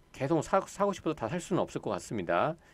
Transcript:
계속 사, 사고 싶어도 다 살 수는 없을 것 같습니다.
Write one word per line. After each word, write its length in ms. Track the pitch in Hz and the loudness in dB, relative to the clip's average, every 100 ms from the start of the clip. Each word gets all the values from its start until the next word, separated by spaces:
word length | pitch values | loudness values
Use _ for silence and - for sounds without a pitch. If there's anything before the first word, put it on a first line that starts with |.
| - | -20
계속 300 | - 139 160 | -6 2 2
사, 180 | - 196 | 4 2
사고 320 | - - 202 | 0 0 0
싶어도 220 | 190 - 151 | 0 -4 -2
다 120 | 110 | -2
살 120 | 175 | -4
수는 220 | - 156 | -2 0
없을 200 | 92 - | 0 -2
것 80 | 123 | -4
같습니다. 640 | 95 - 113 85 85 131 - - | -4 -4 -4 2 2 2 0 -10